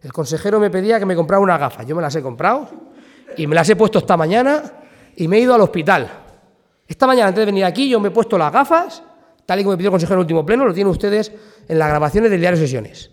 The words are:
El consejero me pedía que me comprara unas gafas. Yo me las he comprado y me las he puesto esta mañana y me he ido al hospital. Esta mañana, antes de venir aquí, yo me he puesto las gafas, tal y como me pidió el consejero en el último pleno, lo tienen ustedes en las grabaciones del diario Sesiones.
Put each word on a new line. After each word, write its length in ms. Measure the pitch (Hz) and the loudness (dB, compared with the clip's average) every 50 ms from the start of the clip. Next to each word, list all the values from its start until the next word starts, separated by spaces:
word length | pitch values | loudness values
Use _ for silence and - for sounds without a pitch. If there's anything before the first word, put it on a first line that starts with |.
| - | -18
El 80 | 135 | -12
consejero 480 | - - 156 123 151 202 - 202 208 214 | -8 -8 -6 -4 -6 -4 -2 0 0 2
me 100 | 208 202 | 0 0
pedía 300 | 170 185 185 214 233 220 | 0 -2 0 0 0 0
que 60 | 202 | 0
me 100 | 190 185 | 0 0
comprara 240 | 170 170 147 196 196 | 0 0 2 2 2
unas 180 | 202 190 175 | 4 2 2
gafas. 300 | 156 143 127 - - 117 | 0 0 -4 -4 -8 -10
Yo 80 | 123 151 | -8 -6
me 60 | 170 | -4
las 120 | 165 147 135 | -4 -4 -4
he 60 | 165 | -6
comprado 480 | 131 135 120 117 - 190 233 277 285 - - - - - - - - - - - _ - - | -8 -8 -8 -2 0 0 0 0 -4 -10 -18 -20 -20 -20 -20 -20 -20 -20 -20 -20 _ -18 -10
y 100 | - 160 | -8 -4
me 80 | 147 156 | 0 0
las 140 | 165 160 160 | 2 4 2
he 60 | 220 | 4
puesto 240 | 175 220 202 214 196 | 4 2 2 2 0
esta 180 | - - 190 | 2 2 0
mañana 440 | 170 160 160 190 233 254 269 294 302 302 - - - - - - - - _ _ | 0 2 0 0 2 2 2 0 -2 -4 -8 -18 -20 -20 -20 -20 -20 -20 _ _
y 140 | - 170 160 | -6 -4 0
me 80 | 185 | 2
he 20 | 220 | 2
ido 160 | 247 247 247 | 4 4 4
al 60 | 233 | 4
hospital. 500 | 202 - - 180 151 160 196 160 120 107 - - - - - _ _ _ _ _ _ _ _ _ _ | 4 2 0 -4 0 0 0 0 0 -4 -12 -18 -20 -20 -20 _ _ _ _ _ _ _ _ _ _
Esta 220 | _ 175 _ 269 | _ -4 _ 2
mañana, 220 | 254 262 247 220 196 | 2 4 4 2 2
antes 120 | 180 208 | 2 0
de 40 | 220 | -2
venir 180 | 208 202 190 190 | 0 0 0 -2
aquí, 240 | 180 165 220 277 | -2 0 -2 -2
yo 140 | 277 247 220 | 0 0 0
me 80 | 202 202 | 0 0
he 20 | |
puesto 260 | 175 226 214 226 214 | 0 0 0 0 0
las 140 | 180 156 151 | 0 0 0
gafas, 500 | 147 233 277 269 339 330 349 349 - - - - - _ _ _ _ _ _ | 2 0 2 2 2 0 0 -2 -10 -18 -20 -20 -20 _ _ _ _ _ _
tal 160 | - 185 196 | -4 -4 -2
y 20 | 202 | 0
como 80 | 196 | -2
me 60 | 196 | -2
pidió 100 | 170 180 | 0 0
el 40 | 202 185 | 0 0
consejero 220 | 185 165 160 196 | 0 0 0 0
en 40 | 185 | 0
el 40 | 185 | 0
último 200 | 156 165 165 151 | 0 0 -2 0
pleno, 200 | 151 220 254 277 | 0 0 2 2
lo 80 | 233 170 | 0 0
tienen 180 | 165 202 196 | 0 0 0
ustedes 400 | 170 - - 202 202 214 214 214 - - - - - - - - | 0 0 -2 -2 0 -2 -2 -4 -10 -20 -20 -20 -20 -20 -10 -2
en 100 | 165 160 | 0 0
las 80 | 156 | 0
grabaciones 420 | 151 151 147 151 151 - 208 226 226 | 2 0 0 0 0 0 2 2 2
del 120 | 202 175 | 0 2
diario 180 | 165 180 180 165 | 0 0 0 0
Sesiones. 520 | 156 139 131 120 107 - - - - - | 0 -2 -2 -6 -8 -10 -16 -20 -20 -20